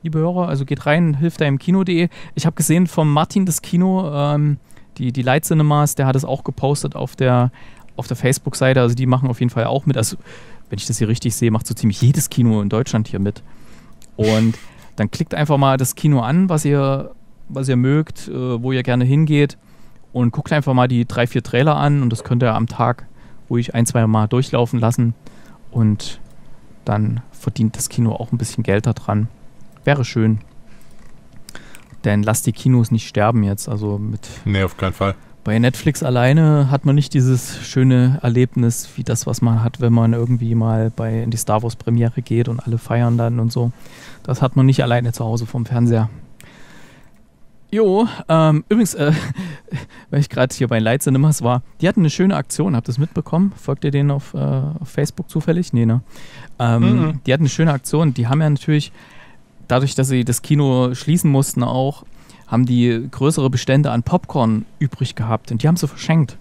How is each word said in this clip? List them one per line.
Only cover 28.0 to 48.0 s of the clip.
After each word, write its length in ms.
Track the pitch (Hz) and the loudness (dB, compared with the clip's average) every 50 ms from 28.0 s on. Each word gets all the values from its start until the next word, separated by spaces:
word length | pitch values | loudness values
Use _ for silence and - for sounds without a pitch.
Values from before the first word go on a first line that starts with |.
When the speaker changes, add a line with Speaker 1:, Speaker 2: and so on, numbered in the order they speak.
| 117 113 | 0 0
Speaker 1:
auch 200 | 104 - 113 - | 0 -4 -4 -4
ein 60 | - 117 | -4 -4
bisschen 240 | 113 - - - 110 | -4 -6 -6 -6 -2
Geld 220 | - 98 104 - | 0 0 0 2
da 60 | 123 110 | 0 -4
dran. 340 | - - - 104 107 107 113 - - - - - - - - - - - | -2 -4 -2 -2 -2 -2 -4 -6 -14 -20 -20 -18 -18 -20 -20 -20 -4 0
Wäre 200 | - 143 143 123 | 0 0 0 0
schön. 340 | - - 120 110 110 110 107 - - - - - - - - - - - - - - - - - - - - - - - - - - - - - - - - - | -4 0 0 2 2 2 0 -4 -12 -20 -20 -20 -20 -20 -20 -18 -18 -18 -18 -18 -18 -20 -20 -20 -20 -20 -20 -18 -16 -18 -18 -18 -18 -20 -20 -20 -20 -20 -6 -2
Denn 180 | - 101 104 | 0 0 2
lasst 240 | 104 107 110 - - | 2 0 0 0 -2
die 60 | - | -4
Kinos 380 | 113 - - 135 127 123 117 - | -4 -2 0 2 4 4 4 2
nicht 160 | 120 110 - | 0 -2 -2
sterben 360 | - - - 101 107 120 117 104 | -4 0 2 2 2 4 2 2
jetzt. 240 | 98 101 101 - - | 0 -2 -4 -6 -8
Also 300 | 117 107 104 104 101 101 | -6 -4 -4 -4 -4 -4
mit 280 | 104 110 110 107 - - - - - | -6 -6 -8 -8 -10 -14 -16 -8 -4
Speaker 2:
Nee, 160 | 107 101 98 | -2 0 0
auf 140 | 95 90 - | 0 -2 -2
keinen 160 | - - 95 92 | -4 -4 -4 -2
Fall. 200 | - - 98 92 - - - - - - | -2 -2 -2 -2 -4 -10 -20 -20 -10 -4
Speaker 1:
bei 140 | 107 107 113 | 0 2 4
Netflix 420 | 117 127 131 - - 160 139 - | 4 2 0 0 -2 -2 -2 0
alleine 680 | 165 135 127 123 120 127 143 160 160 156 151 147 139 131 | -2 0 2 4 4 4 6 6 6 6 4 4 4 2
hat 140 | 143 139 - | 2 2 2
man 100 | 143 135 | 2 2
nicht 180 | 147 139 - - | 2 2 2 2
dieses 500 | 147 127 127 131 123 - - - - - | 2 4 4 2 0 -2 -6 -12 -14 -14
schöne 540 | - - 131 127 131 127 123 123 127 135 151 | -4 0 2 4 4 6 6 4 4 2 2
Erlebnis 640 | - 123 117 123 127 123 - 127 120 117 117 - - - - | 0 0 2 2 2 2 2 0 0 0 0 -2 -8 -12 -10
wie 80 | - 127 | -8 -4
das, 220 | 117 117 113 - | -4 -4 -4 -2
was 160 | - 120 - | -4 -2 0
man 200 | - 117 113 113 | 2 2 2 2
hat, 180 | 113 117 - - | 0 -2 -2 0
wenn 120 | 123 117 | 2 2
man 200 | 117 117 113 113 | 4 4 4 4
irgendwie 420 | 117 117 117 117 123 117 120 117 117 | 2 2 0 0 0 0 0 0 0
mal 340 | 113 110 113 110 113 110 113 | 0 2 2 0 0 0 -2
bei, 320 | 110 - 117 113 113 113 | -2 -4 -4 -4 -2 -2
in 80 | 113 117 | -2 -4
die 60 | 113 | -4
Star 260 | 110 - - 107 110 | -6 -2 0 0 0
Wars 140 | 113 117 113 | 0 -2 -8
Premiere 460 | - - - 117 120 117 117 - - | -6 -4 -2 0 2 2 0 -2 -4
geht 260 | 113 - 117 117 120 117 | -6 -2 0 0 0 0
und 100 | 117 117 | -4 -6
alle 180 | - - 117 113 | -4 -4 -4 -4
feiern 380 | - - 117 117 120 117 117 117 | -2 -2 0 0 2 2 2 0
dann 200 | 117 117 120 117 | 0 0 0 0
und 140 | 113 117 | -2 -2
so. 180 | 117 123 120 120 120 - - - - - - - - - - | 0 0 -2 -2 -4 -8 -18 -20 -20 -20 -20 -20 -20 -14 -6
Das 180 | - 131 - | -6 -2 0
hat 140 | 143 131 - | 0 0 4
man 100 | 135 131 | 4 4
nicht 160 | 135 131 131 | 4 4 4
alleine 300 | 139 123 117 123 120 120 | 2 2 2 0 0 -2
zu 120 | 113 - 117 | -4 -4 -4
Hause 220 | 110 113 117 117 | -4 -2 -4 -4
vorm 200 | 113 - 123 117 | -6 -6 -6 -4
Fernseher. 420 | - 123 120 120 120 117 110 113 110 - - - - - - - - - - - - - - - - - - - - - - - _ _ _ - - - - - _ | -2 0 0 2 2 2 2 0 -2 -4 -12 -20 -20 -20 -20 -20 -20 -20 -20 -20 -20 -20 -20 -20 -20 -20 -20 -20 -20 -20 -20 -20 _ _ _ -20 -20 -20 -20 -14 _
Jo, 360 | - 208 220 190 185 202 | -2 2 2 4 4 2